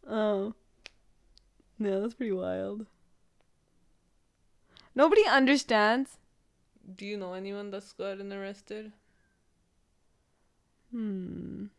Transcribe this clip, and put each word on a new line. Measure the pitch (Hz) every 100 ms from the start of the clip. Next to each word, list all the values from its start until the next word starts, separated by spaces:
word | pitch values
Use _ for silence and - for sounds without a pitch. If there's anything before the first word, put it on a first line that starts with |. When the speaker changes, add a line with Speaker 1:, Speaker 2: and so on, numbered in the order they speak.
| -
Speaker 1:
Oh. | 220 214 202 202 - _ _ - _ _ _ _ _ _ _ _ _
Yeah, | 214 196
that's | 214
pretty | 226 233
wild. | 190 180 185 196 208 220 _ _ _ _ _ _ _ _ _ _ _ _ _ _ _ _ _ _ - -
Nobody | - 311 415 415
understands. | 269 262 277 - 220 208 240 269 - _ _ _ _ _ _ -
Speaker 2:
Do | 185
you | 202 208
know | 185
anyone | 185 196 202 202
that's | 196 202
gotten | - 196 196 196
arrested? | 196 196 202 - 214 214 214 _ _ _ _ _ _ _ _ _ _ _ _ _ _ _ _ _ _ _
Speaker 1:
Hmm. | 240 214 190 180 175 175 - 202